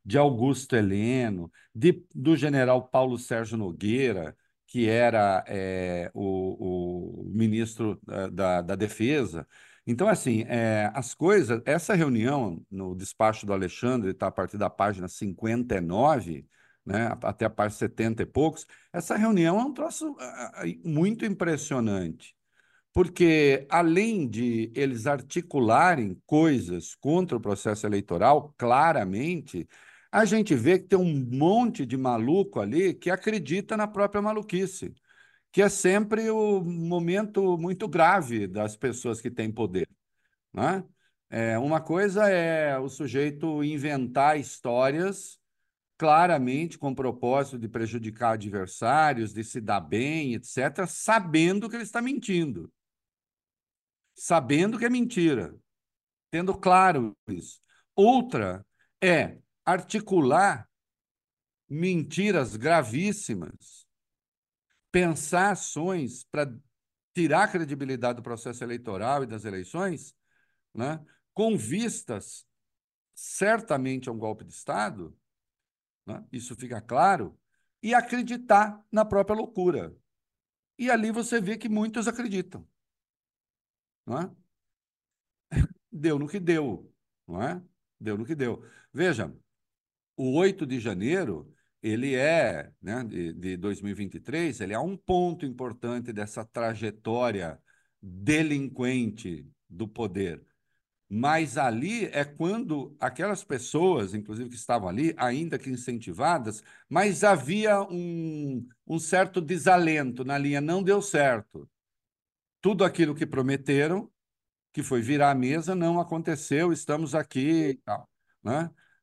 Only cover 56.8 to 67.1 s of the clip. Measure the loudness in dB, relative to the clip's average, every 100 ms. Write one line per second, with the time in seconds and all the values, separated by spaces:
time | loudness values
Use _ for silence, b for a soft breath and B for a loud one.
56.8 | 8 4 0 -6 -10 -10 -10 -20 _ _
57.8 | _ 4 6 6 2 -2 -2 -4 -12 _
58.8 | _ 0 4 4 2 -4 _ _ 0 0
59.8 | 0 -6 0 2 4 6 4 2 -8 _
60.8 | _ _ _ _ _ _ _ _ -10 -2
61.8 | 0 0 -2 0 2 2 0 -2 2 4
62.8 | 2 -2 -2 -4 -6 -8 -8 -14 -20 -20
63.8 | _ _ _ _ _ _ _ _ _ _
64.8 | _ 2 2 0 0 2 2 0 -6 -6
65.8 | -4 -4 -6 -8 -8 -4 -4 -6 _ _
66.8 | _ _ _